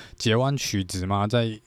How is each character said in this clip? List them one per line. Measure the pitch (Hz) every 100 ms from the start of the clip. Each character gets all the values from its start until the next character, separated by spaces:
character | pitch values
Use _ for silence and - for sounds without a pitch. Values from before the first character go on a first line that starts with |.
| -
截 | - 110 113
弯 | 135 139
取 | - 101
直 | 92 92 92
吗？ | 101 107
在 | 120 113 107